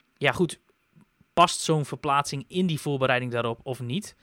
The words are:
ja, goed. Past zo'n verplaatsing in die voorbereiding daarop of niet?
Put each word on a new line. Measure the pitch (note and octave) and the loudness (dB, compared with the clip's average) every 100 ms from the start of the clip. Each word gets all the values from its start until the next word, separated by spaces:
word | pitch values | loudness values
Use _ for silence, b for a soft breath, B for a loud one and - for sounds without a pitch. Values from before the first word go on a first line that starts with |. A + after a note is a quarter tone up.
| _ - | _ -2
ja, | C#3+ | 0
goed. | B2 F3 - _ _ _ _ _ _ _ | 2 0 -2 _ _ _ _ _ _ _
Past | - F3 - | 4 4 4
zo'n | - D#3 | 0 0
verplaatsing | C#3+ C3 D3+ C#3+ - C#3 - | -2 -6 0 0 0 -6 -6
in | F3+ F#3 | -2 0
die | D3+ | 0
voorbereiding | D#3 C#3+ C3 B2 B2 | -2 0 2 2 0
daarop | A#2+ A#2 A#2 | -2 -4 -4
of | - B2+ | -8 -8
niet? | A#2+ D#3 - - | -4 -6 -6 -16